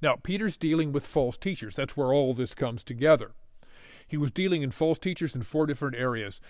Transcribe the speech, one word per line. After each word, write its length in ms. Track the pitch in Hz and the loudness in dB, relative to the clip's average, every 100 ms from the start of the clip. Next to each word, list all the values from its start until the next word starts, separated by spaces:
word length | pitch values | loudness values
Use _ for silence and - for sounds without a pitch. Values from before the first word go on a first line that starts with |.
Now, 160 | 151 123 | 0 0
Peter's 400 | - 196 214 - | -2 -2 -2 0
dealing 360 | 160 160 156 | 0 2 2
with 140 | 139 - | -2 0
false 300 | 156 123 - | 0 0 0
teachers. 400 | 190 180 107 - | -6 -6 -6 -6
That's 200 | 135 - | -4 0
where 160 | 127 | 2
all 220 | 143 131 | 4 4
this 200 | 123 123 | 0 -4
comes 280 | - 127 117 | -2 -4 -4
together. 500 | - 117 151 147 107 - - - - - - - - | -8 2 6 6 4 -12 -20 -20 -20 -20 -20 -20 -6
He 100 | 151 | -2
was 140 | 143 | -2
dealing 320 | 175 185 170 | 0 0 2
in 100 | 139 | 0
false 260 | - 160 160 | 0 0 2
teachers 360 | 190 180 160 | -2 -2 -4
in 80 | 127 | -4
four 220 | - 151 | -2 0
different 320 | 151 139 143 120 | 0 0 -4 -2
areas. 440 | 127 117 101 - | -2 -2 -4 -10